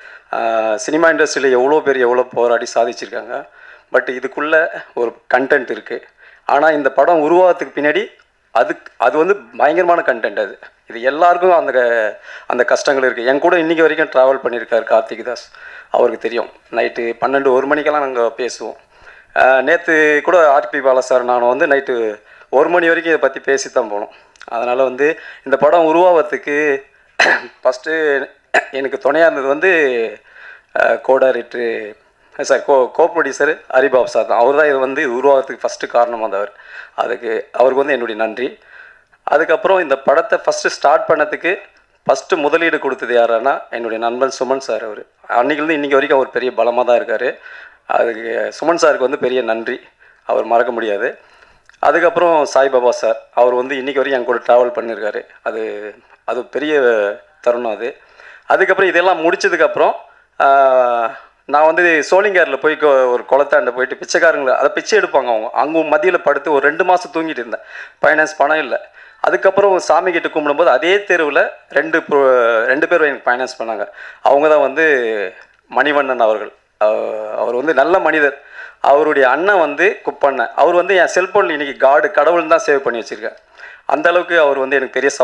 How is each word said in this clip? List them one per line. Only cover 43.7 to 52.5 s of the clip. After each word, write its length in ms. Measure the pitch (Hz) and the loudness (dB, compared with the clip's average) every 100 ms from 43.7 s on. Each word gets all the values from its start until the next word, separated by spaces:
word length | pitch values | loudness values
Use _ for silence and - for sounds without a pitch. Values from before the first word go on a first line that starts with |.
என்னுடைய 340 | 117 117 113 | -8 -6 -4
நண்பன் 280 | 117 123 131 - | -4 -2 -2 -2
சுமன் 140 | 127 135 | -4 -4
சார். 260 | - 110 | -4 -6
அவர் 220 | 113 104 - _ - | -8 -14 -18 _ -4
அன்னைக்கிலேருந்து 420 | 113 131 147 156 | -2 0 -2 -2
இன்னைக்கு 360 | 156 143 139 143 | -2 0 0 2
வரைக்கும் 120 | 139 | 0
அவர் 120 | 123 | 0
பெரிய 220 | 123 123 110 | -4 -4 -2
பலமா 280 | 117 120 | -2 0
தான் 160 | 120 120 | 2 0
இருக்காரு. 380 | - 110 123 - - - - _ - | 0 -4 -4 -8 -16 -20 -20 _ -4
அதுக்கு 640 | - 117 110 113 113 107 - | -2 -2 -4 -6 -6 -6 -6
சுமன் 140 | 151 170 | -6 0
சாருக்கு 160 | 160 135 | 0 0
வந்து 200 | 127 143 | -2 -2
பெரிய 240 | 127 127 | -2 -2
நன்றி, 460 | 113 113 117 127 - _ _ _ | -2 -4 -6 -10 -12 _ _ _
அவர் 200 | - 117 | -6 -4
மறக்க 280 | 113 117 123 | 0 0 0
முடியாது. 460 | 117 110 101 127 - _ _ _ _ _ _ | -2 -4 -4 -6 -8 _ _ _ _ _ _
அதுக்கப்புறம் 680 | 147 156 165 170 170 160 139 | 0 2 2 2 2 2 2